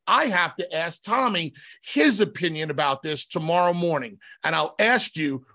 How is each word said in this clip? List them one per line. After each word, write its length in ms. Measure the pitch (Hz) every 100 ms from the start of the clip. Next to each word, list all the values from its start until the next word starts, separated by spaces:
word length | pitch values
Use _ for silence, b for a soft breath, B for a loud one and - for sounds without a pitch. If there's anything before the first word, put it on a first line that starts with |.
| -
I 200 | 240 302
have 280 | 180 165 -
to 180 | 175
ask 300 | 160 170 -
Tommy 500 | 196 247 254 180 160 B B B
his 400 | - 285 302 208
opinion 500 | 202 - 170 156 156
about 300 | 143 143 135
this 240 | 156 151 -
tomorrow 480 | 170 156 175 175
morning, 460 | 175 175 147 117 - B B 156
and 100 | 160
I'll 200 | 151 -
ask 380 | 214 247 - 156
you 280 | 147 131 b